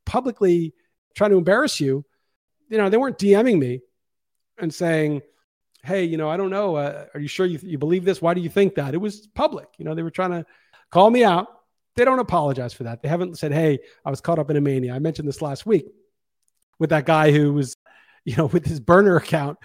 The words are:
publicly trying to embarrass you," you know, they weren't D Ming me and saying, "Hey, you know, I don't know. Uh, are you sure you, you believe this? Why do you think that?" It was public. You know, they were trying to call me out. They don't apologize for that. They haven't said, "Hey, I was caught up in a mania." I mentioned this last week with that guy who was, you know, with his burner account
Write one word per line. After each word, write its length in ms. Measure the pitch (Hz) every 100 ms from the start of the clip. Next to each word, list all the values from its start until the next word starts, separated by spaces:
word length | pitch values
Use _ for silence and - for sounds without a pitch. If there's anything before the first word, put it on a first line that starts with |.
publicly 720 | - 226 254 220 190 175 165 - _ _ _
trying 160 | - 208
to 60 | 196
embarrass 420 | 170 214 285 -
you," 240 | 139 135 - _ _ _ _ _ -
you 100 | 220
know, 100 | 196
they 80 | 220
weren't 220 | 269 -
D 220 | 202 196
Ming 180 | 247 190
me 240 | 127 127 - _ _ _ _ _ _ -
and 140 | 165
saying, 480 | - 175 160 151 143 - _ _ _ _ _
"Hey, 220 | 131 196
you 120 | 175 160
know, 120 | 156
I 80 | 170
don't 140 | 190
know. 260 | 196 202 156
Uh, 300 | 143 147 147
are 60 | 147
you 80 | 147
sure 180 | - 185
you, 120 | 160
you 160 | 185 151
believe 260 | 147 185
this? 160 | 180 185
Why 140 | 170
do 60 | 175
you 80 | 165
think 260 | - 196
that?" 200 | - 139
It 40 | 156
was 280 | 208 202 -
public. 400 | - 302 208 - -
You 60 |
know, 100 | 160
they 80 | 160
were 80 | 165
trying 200 | - 185
to 140 | 175 160 _ _ _ _
call 200 | 170 208
me 140 | 240
out. 240 | 226 175 220 - _ _ _
They 100 | -
don't 140 | 247 262
apologize 540 | 233 175 147 131 120
for 120 | -
that. 180 | 117 117
They 60 | 143
haven't 300 | 175 180 165
said, 140 | 156
"Hey, 260 | 143 160 139 - _
I 60 | -
was 100 | 135
caught 180 | - 165
up 120 | 143
in 60 | 151
a 40 |
mania." 340 | 143 131 127
I 40 | 127
mentioned 300 | 160 160 151
this 140 | 131
last 240 | 151 135 214
week 200 | 202 - - _ _ _ _ _ _ _ -
with 120 | 160
that 160 | 156 143
guy 240 | 156 156
who 220 | 147 147
was, 240 | 147 131 - _ _ _ _
you 120 | - 113
know, 100 | 156
with 180 | 175
his 160 | 151 160
burner 360 | 117 180 202 170
account 420 | - 160 143 -